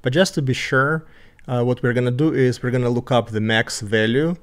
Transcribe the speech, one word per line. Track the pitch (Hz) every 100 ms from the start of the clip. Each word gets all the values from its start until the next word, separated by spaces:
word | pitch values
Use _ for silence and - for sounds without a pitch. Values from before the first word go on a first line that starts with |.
But | 127
just | 143 190 -
to |
be | 131
sure, | 123 - 135 139 156 156 - - - -
uh, | 123
what | 120 123
we're | 123
gonna | 120 123
do | 123 156
is | 135 127 117
we're | 123
gonna | 127 120
look | 120 -
up | 123 110
the | 110
max | 110 110 113 -
value | 107 110 110 123 160 175